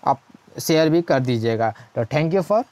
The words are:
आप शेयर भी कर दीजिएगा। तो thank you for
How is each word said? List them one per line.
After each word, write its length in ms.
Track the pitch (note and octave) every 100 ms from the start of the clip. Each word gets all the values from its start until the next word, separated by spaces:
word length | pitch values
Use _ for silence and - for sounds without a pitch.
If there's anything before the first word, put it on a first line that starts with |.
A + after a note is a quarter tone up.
आप 160 | - C3+ _ _ _ -
शेयर 280 | - D#3 D#3+
भी 120 | E3
कर 180 | E3+ C#3
दीजिएगा। 520 | B2+ A#2+ A2+ A2+ A2+ A2 - -
तो 80 | A#2
thank 280 | D3+ D#3+
you 100 | F#3+
for 200 | E3 G#3 C4